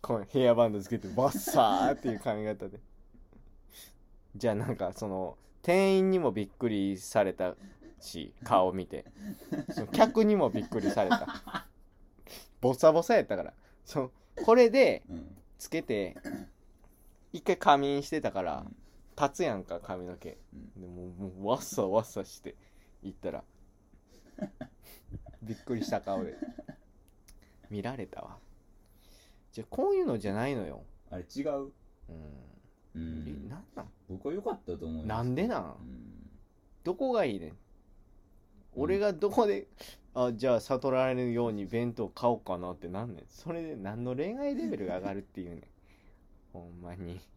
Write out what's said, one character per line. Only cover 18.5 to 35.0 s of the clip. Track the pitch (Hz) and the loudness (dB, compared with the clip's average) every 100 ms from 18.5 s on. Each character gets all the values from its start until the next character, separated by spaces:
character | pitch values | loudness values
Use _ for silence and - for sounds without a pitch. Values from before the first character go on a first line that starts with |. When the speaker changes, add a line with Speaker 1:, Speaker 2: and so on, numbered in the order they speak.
| 71 - | -4 -8
Speaker 2:
う | |
ん。 | - - - - - | -16 -20 -20 -20 -2
Speaker 1:
立 | 123 - | -2 0
つ | |
や | 165 101 | -2 -2
ん | |
か、 | 92 87 | -6 -10
髪 | - 92 90 | -8 -8 -8
の | 90 | -10
毛。 | 85 - - | -14 -16 -20
Speaker 2:
う | - - - | -20 -20 -16
ん。 | |
Speaker 1:
で、 | 90 | -14
も | 90 90 | -12 -14
う、 | |
も | 90 98 | -10 -10
う、 | 92 101 | -6 0
ワ | 131 | 0
ッ | |
サ | - 196 98 | 0 -2 2
ワ | 104 | 2
ッ | 113 | 0
サ | - 92 | -8 -10
し | - | -12
て、 | - - - - _ - | -16 -16 -20 -20 _ -16
行 | 98 | -16
っ | - | -10
た | 180 | -8
ら、 | - - _ - _ _ - _ - - - | -8 -12 _ -20 _ _ -20 _ -20 -20 -12
Speaker 2:
<laughs> | - - - _ - - - - - - | -12 -12 -18 _ -20 -20 -16 -16 -16 -16
Speaker 1:
び | 110 | -12
っ | 110 | -12
く | - 120 | -6 -4
り | |
し | - | -2
た | 110 | -4
顔 | - 98 | -2 -4
で。 | 92 - - - - - _ - _ _ - - - - - | -4 -8 -12 -12 -18 -20 _ -20 _ _ -20 -20 -20 -20 -10
見 | 104 | -8
ら | 107 131 | -6 -8
れ | 95 | -12
た | - | -12
わ。 | - - - - _ - _ - - - _ - _ | -16 -18 -20 -20 _ -20 _ -20 -20 -20 _ -20 _
じ | - | -16
ゃ | |
あ、 | 110 | -10
こ | - 381 | -2 2
う | 392 | 2
い | |
う | 349 | 2
の | 117 | -2
じ | 101 | -2
ゃ | |
な | 101 127 | -2 -2
い | 135 | -2
の | 87 | -6
よ。 | 62 - - - | -10 -16 -20 -14
Speaker 2:
あ | 90 | -12
れ、 | |
違 | 87 139 | -10 -6
う？ | 147 139 139 - - _ - | -4 -4 -6 -14 -20 _ -18
Speaker 1:
う | |
ん。 | 82 78 69 62 - - _ _ 80 | -16 -16 -18 -20 -20 -20 _ _ -10
Speaker 2:
う | |
ん。 | 82 80 76 71 69 | -8 -8 -8 -10 -12
Speaker 1:
え、 | |
な | 147 | -14
ん | - - | -14 -16
な | |
ん？ | - - _ | -16 -18 _
Speaker 2:
僕 | 92 139 | -8 -6
は | |
良 | 180 | -4
か | 214 | -4
っ | - - | -6 -6
た | 85 | -8
と | 80 | -6
思 | |
い | |
ま | 80 | -6